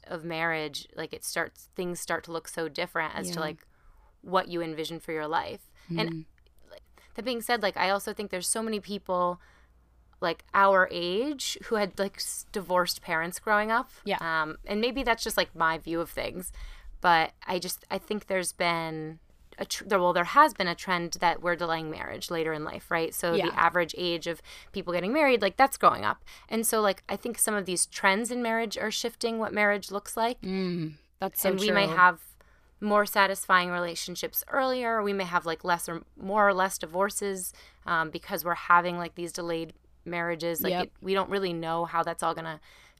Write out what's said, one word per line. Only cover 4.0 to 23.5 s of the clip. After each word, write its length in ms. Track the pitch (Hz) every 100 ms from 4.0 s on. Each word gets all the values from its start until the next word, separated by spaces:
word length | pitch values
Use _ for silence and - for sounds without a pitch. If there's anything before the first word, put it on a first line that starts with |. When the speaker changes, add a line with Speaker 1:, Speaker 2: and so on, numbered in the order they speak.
| - _
Speaker 1:
what 260 | - 185 175
you 140 | 170
envision 380 | 165 156 160 165
for 100 | -
your 160 | 156 151
life. 420 | 160 - 107 - - - 165
And, 120 | 165
Speaker 2:
Mm. 160 | 165 160 - _ - -
Speaker 1:
like, 120 | - - - - -
that 100 | 226
being 160 | 233
said, 200 | 220 240
like, 140 | 202 -
I 140 | 180
also 240 | 196 220
think 180 | 208 202
there's 160 | 180 175
so 160 | 226
many 160 | 226 208
people, 640 | 185 202 - 180 175 180 - - _ _ _ _ _ _
like, 240 | 175 165 -
our 340 | 196 196 190 185
age 640 | 175 175 190 285 277 - - -
who 100 | 220
had, 220 | 196 -
like, 180 | 196 -
s-, 280 | - - -
divorced 500 | 208 175 180 175 -
parents 380 | - 160 170 -
growing 320 | 240 208 214
up. 180 | 233 262 -
Speaker 2:
Yeah. 140 | - 170
Speaker 1:
Um, 360 | 165 160 156 156 -
and 140 | 208
maybe 220 | 240 247
that's 200 | 240 226
just, 140 | 220 208
like, 180 | 180 165
my 220 | 165 165
view 220 | 160 165
of 100 | 160
things. 420 | - 113 180 185 - - - - -
But 320 | 180 165 160 - -
I 120 | 185
just, 260 | 180 - -
I 80 | 190
think 300 | - 214 -
there's 240 | 190 170
been 680 | - 175 165 160 160 156 160 - - - -
a 80 | -
tr-, 200 | - 190
there, 140 | 196
well, 140 | 175
there 100 | 175
has 300 | 175 277 302
been 140 | - 180
a 80 | 170
trend 380 | - 175 170 -
that 200 | 175 156
we're 140 | 170 175
delaying 340 | 170 160 160
marriage 400 | 156 - - -
later 240 | 170 160
in 100 | 156
life, 280 | 156 - -
right? 220 | 170 165
So 220 | - 175 165
Speaker 2:
Yeah. 140 |
Speaker 1:
the 100 | 170